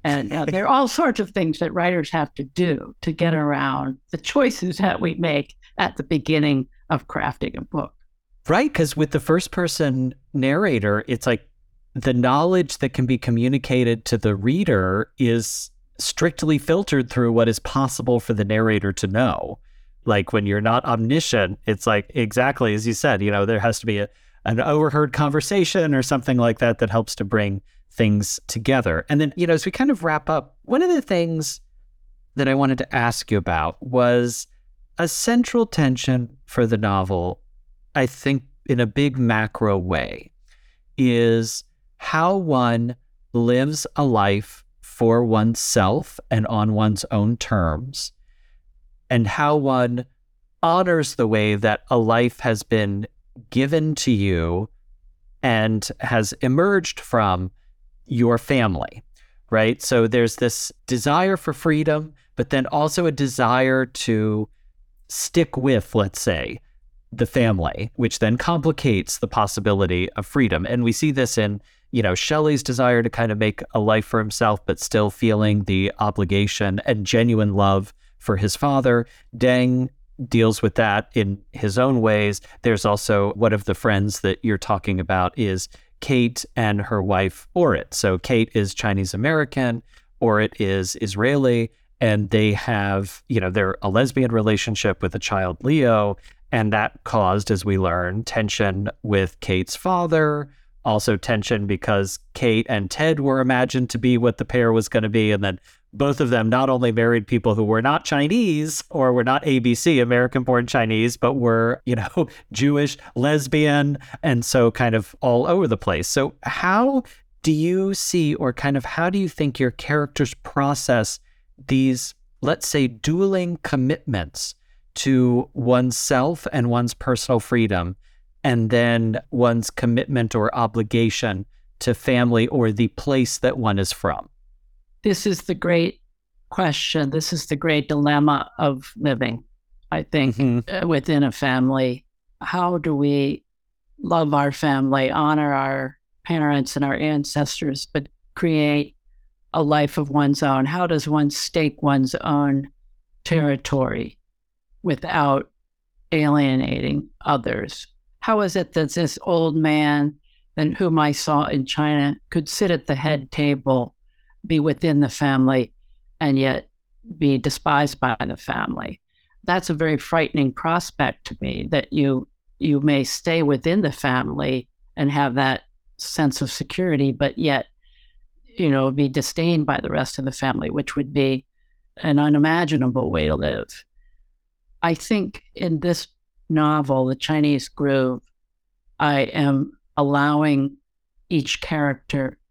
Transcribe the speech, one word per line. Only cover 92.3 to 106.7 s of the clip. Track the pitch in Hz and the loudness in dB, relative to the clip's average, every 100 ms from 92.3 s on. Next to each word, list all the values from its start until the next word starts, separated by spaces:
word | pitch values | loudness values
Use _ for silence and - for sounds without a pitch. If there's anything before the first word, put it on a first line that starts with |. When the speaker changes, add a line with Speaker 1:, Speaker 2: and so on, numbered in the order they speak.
Speaker 2:
they | 110 107 | 2 2
have, | 101 - 107 101 98 98 - _ | 0 -2 -2 0 -2 -4 -12 _
you | 113 | -2
know, | 92 | 0
they're | 95 95 - | 0 -2 -2
a | 101 | 0
lesbian | 104 131 135 123 | 0 0 0 0
relationship | 113 107 104 - 104 107 92 | 0 2 0 -2 -2 -2 -2
with | 92 | -4
a | 101 | -4
child, | - 98 92 85 | -4 -2 -4 -4
Leo. | 127 156 123 110 104 98 - - - | 0 2 4 2 0 -4 -12 -20 -4
And | 123 107 | -2 0
that | 107 110 - | 0 -2 -6
caused, | - 113 95 101 98 | -4 0 2 0 0
as | 98 | -2
we | 104 95 | 0 0
learn, | 92 87 90 101 | 0 0 -2 -6
tension | 113 117 107 - 101 95 101 - | -4 -4 -2 0 0 0 -6 -6
with | 107 98 92 - | 0 0 0 -4
Kate's | - 92 92 - | -2 -2 -2 -4
father, | 185 180 170 160 151 147 139 - - - | -2 0 2 2 2 -2 -8 -16 -20 -6
also | - 107 - 101 | 0 0 2 -2
tension | - 110 101 110 101 | 0 -4 0 -2 -2
because | 98 - 101 95 - - | -4 0 -2 -2 -6 -14
Kate | - 123 110 113 | -2 2 2 0
and | 110 98 | -4 -4
Ted | - 156 156 | -2 0 0
were | 139 131 | 0 2
imagined | 127 127 127 127 123 | 2 2 0 0 -2
to | 117 | 0
be | 123 120 | 2 4
what | 120 - | 2 0
the | 120 | -2
pair | 127 117 | 2 4
was | 113 107 | 2 2
gonna | 113 110 | -2 0
be. | 113 107 | 2 2
And | 101 | 2
then | 101 90 _ _ _ | -2 -4 _ _ _
both | 104 143 135 | -2 0 2
of | 131 | 2
them | 120 110 | 2 2
not | 127 135 | 2 2